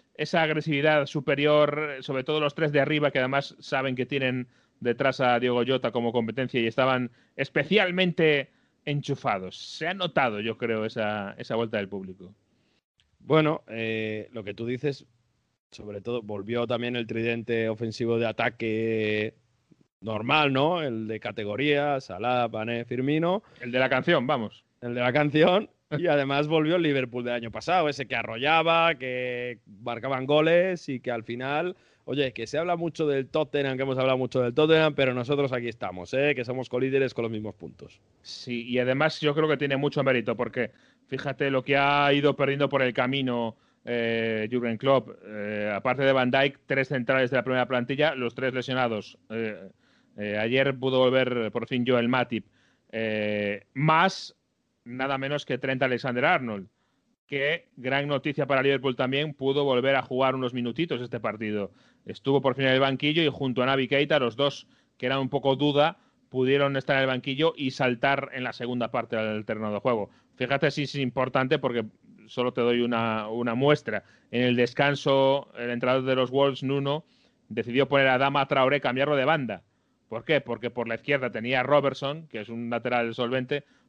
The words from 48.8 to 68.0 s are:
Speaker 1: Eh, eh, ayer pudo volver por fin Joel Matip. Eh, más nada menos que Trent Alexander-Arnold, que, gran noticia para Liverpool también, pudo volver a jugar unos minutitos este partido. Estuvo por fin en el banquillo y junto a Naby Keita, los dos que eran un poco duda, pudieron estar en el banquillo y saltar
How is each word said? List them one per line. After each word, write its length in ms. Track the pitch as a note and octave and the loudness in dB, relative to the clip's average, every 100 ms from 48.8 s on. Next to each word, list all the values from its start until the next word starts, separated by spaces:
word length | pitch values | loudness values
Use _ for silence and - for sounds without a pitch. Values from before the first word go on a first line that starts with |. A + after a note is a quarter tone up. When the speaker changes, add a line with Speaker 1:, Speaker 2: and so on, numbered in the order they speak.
| A#2+ G#2+ - - - | 0 -2 -8 -16 -10
Speaker 1:
Eh, 400 | A2+ A2 F#2 F#2+ - _ _ _ - | -6 -6 -8 -16 -20 _ _ _ -8
eh, 160 | G#2 G#2 | -4 -2
ayer 380 | A2+ C3 C#3 C3 | 2 2 2 0
pudo 220 | C3 B2+ | 0 4
volver 540 | B2+ C3 B2+ A#2+ A2 | 4 4 2 0 -2
por 160 | A#2 A2+ | -4 -4
fin 180 | B2+ A#2+ | -2 2
Joel 220 | B2 A#2 | 2 4
Matip. 380 | B2+ A#2+ A2+ - _ _ _ _ | 2 0 -4 -8 _ _ _ _
Eh, 760 | A2+ A2 G#2+ G#2 G#2 G2+ G2+ - C3 | -6 -4 -2 -2 -2 -4 -6 -8 -2
más 580 | D#3 D#3+ F#3 - - - _ _ _ _ | 2 4 4 0 -12 -20 _ _ _ _
nada 340 | A#2+ B2+ C3+ C3+ | -14 -6 -4 -2
menos 280 | C3+ D3 - | -2 -4 -4
que 140 | B2+ | -4
Trent 240 | C3+ C3 | -2 0
Alexander-Arnold, 840 | C3 A#2+ C3 B2 D3+ F3 A#2+ G2+ F#2 _ _ _ _ _ _ | 0 0 -2 0 2 2 0 -8 -10 _ _ _ _ _ _
que, 400 | C3+ C#3+ E3 - - | -4 -2 -4 -8 -10
gran 320 | B2+ C#3 C#3+ | -4 -2 0
noticia 400 | C3+ D3+ C#3+ C3+ | -2 -2 -4 0
para 160 | C3+ | 2
Liverpool 320 | C#3 C3+ C3 B2 | 2 2 0 -2
también, 380 | B2+ C#3 D3+ | -2 -2 -4
pudo 300 | - C3+ C#3+ | -2 -2 0
volver 320 | C#3+ B2 C3+ C3+ | 2 2 2 0
a 60 | |
jugar 320 | - B2+ C3 | 0 0 0
unos 200 | C3 B2 | 0 -2
minutitos 480 | B2+ A#2+ A#2 E3+ B2 | -4 -4 -4 -4 -4
este 180 | A#2+ A#2+ | -6 -6
partido. 520 | A2 G#2+ G#2+ G#2 F#2+ _ _ _ - | -6 -4 -4 -4 -6 _ _ _ -18
Estuvo 360 | F#2+ C3+ C#3 | -6 0 2
por 140 | C3 B2+ | 2 0
fin 100 | C3+ | 2
en 60 | |
el 80 | C3 | 4
banquillo 420 | C3+ C3+ D3 D#3 | 2 2 0 0
y 60 | D3+ | 0
junto 340 | A#2 C3+ B2+ | 0 -2 0
a 60 | B2+ | 2
Naby 220 | C3+ B2+ | 0 2
Keita, 280 | C#3 D3+ D3+ | 0 2 2
los 200 | A#2+ A2 | 0 0
dos 280 | C#3+ - - _ _ _ | -2 -2 -12 _ _ _
que 80 | B2+ | -4
eran 140 | C3+ | -2
un 100 | C3+ | -2
poco 260 | C#3 C3+ C3 | 0 0 2
duda, 420 | D3 C#3+ D#3 - _ _ _ | 2 4 2 0 _ _ _
pudieron 480 | B2+ C3 C#3 C#3 C3+ | -2 2 4 2 0
estar 180 | - C3+ | 0 2
en 60 | |
el 60 | C3 | 2
banquillo 460 | B2+ C#3 C3+ D#3+ D#3 | 0 -4 0 0 0
y 160 | C3 | -4
saltar 580 | - C3 A#2+ | 0 0 2